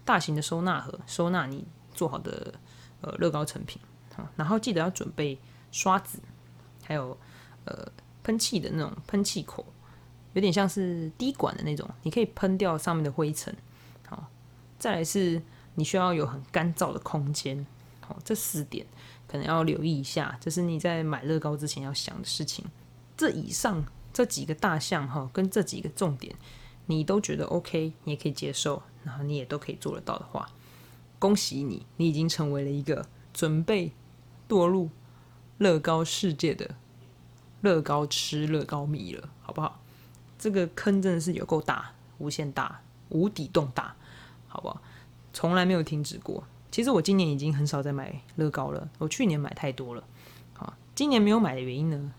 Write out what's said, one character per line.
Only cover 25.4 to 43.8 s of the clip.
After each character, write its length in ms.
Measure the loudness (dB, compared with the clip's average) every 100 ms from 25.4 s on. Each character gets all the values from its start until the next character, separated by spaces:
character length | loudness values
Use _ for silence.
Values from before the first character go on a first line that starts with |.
| 0
这 140 | 2
几 180 | 0 -4
个 80 | -8
重 260 | -2 -2 -2
点， 180 | -8 -14 -18 -20 -20 -14 -2
你 180 | -2
都 160 | 2 0
觉 160 | 0 -2
得 80 |
OK， 480 | 0 -2 -2 -2 -2 -6
你 80 | -6
也 40 | -2
可 120 | -2
以 40 |
接 200 | -2 -4
受， 300 | -2 -2 -2 -8 -14
然 120 | -12 -6
后 60 |
你 140 | -4 -4
也 80 |
都 120 | -4 -6
可 140 | -6
以 60 | -8
做 180 | -6
得 60 | -6
到 180 | -6 -8
的 60 |
话， 240 | -6 -8 -8 -12 -20 -20 -20 -20 -16 0
恭 180 | 4 4
喜 260 | 2 -2
你， 240 | -4 -6 -8 0
你 100 | 2
已 40 |
经 140 | 4 2
成 240 | 2 0
为 120 | 0
了 60 | 0
一 120 | -2
个 240 | 0 -2 -4 -14 -12
准 280 | -2 2 2
备 300 | 2 2 0 -6 -20 -20 -20 -14 2
堕 180 | 6 6
入 220 | 6 2 -6 -20 -20 -20 -20 -12 2
乐 200 | 6 6
高 240 | 6 4
世 300 | 2 0 0
界 220 | 2 0
的 200 | 0 -6 -10 -16 -20 -20 -20 -20 -20 -20 0
乐 220 | 4 4
高 240 | 4 2 2
痴、 400 | 0 -2 0 0
乐 180 | 0
高 220 | 0 -4 -2
迷 280 | -2 -4
了， 140 | -10 -12 -16
好 100 | -10
不 80 | -4
好？ 220 | -4 -6 -20 -20 -20 -20 -20 -4
这 120 | 0
个 160 | 2 2
坑 340 | 2 4 4
真 100 | 4
的 80 | 2
是 140 | 0
有 100 | -2
够 160 | 0 0
大， 320 | 2 -2 -4 -14 -20 -8
无 140 | -6
限 200 | -4 -4
大， 300 | -2 -4 -6 -18 -20 -4
无 180 | 2 2
底 180 | 0 2
洞 220 | 2 2
大， 200 | -2